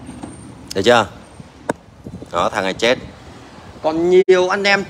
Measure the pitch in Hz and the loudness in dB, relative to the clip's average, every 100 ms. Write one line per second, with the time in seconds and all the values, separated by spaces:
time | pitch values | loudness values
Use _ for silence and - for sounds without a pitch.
0 | - - - - - - - - 101 120 | -18 -18 -18 -18 -20 -20 -10 -2 4 4
1 | 104 - - - - - - - - - | 2 -6 -20 -20 -20 -14 -8 -10 -10 -20
2 | - - - 85 98 110 95 92 113 131 | -18 -18 -8 -2 -2 -2 -4 0 0 0
3 | - - - - - - - - 156 160 | -4 -18 -20 -20 -20 -20 -20 -8 -4 -2
4 | 175 185 190 185 180 202 202 202 196 | 2 4 4 4 2 0 2 0 2